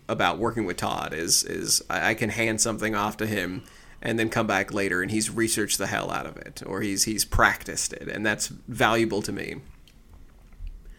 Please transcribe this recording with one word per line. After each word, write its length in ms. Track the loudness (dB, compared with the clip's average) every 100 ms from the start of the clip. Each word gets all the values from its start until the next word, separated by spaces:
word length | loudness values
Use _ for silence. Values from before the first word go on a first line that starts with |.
| -4
about 300 | 2 2 2
working 280 | 0 0 -2
with 120 | -2
Todd 360 | -2 -2 -4
is, 300 | -4 2 2
is 380 | 2 -4 0 0 2
I, 200 | 2 2
I 40 |
can 160 | 2 0
hand 320 | 2 0 2
something 320 | 0 0 -2
off 240 | 0 0 -2
to 80 | -2
him 380 | 0 -2 -4 -10 -20 -20 -8
and 180 | -2 0
then 100 | 2
come 160 | 2 2
back 260 | 2 2
later 280 | 0 0 0
and 80 | 0
he's 200 | 0 0
researched 460 | 0 0 2 0 0
the 80 | 0
hell 240 | -2 -2
out 140 | -4 -6
of 80 | -10
it, 240 | -14 -12 -6
or 160 | -4
he's, 240 | -2 0 0
he's 200 | 0 0
practiced 680 | 6 6 4 -4 -4 -4
it, 140 | -6 -6
and 140 | -2
that's 240 | 0 0 -4 -8 -10
valuable 540 | 2 4 6 4 0
to 80 | -2
me. 240 | -4 -6 -8 -12 -20 -20 -20 -20 -20 -20 -20 -20 -12 -12 -12 -16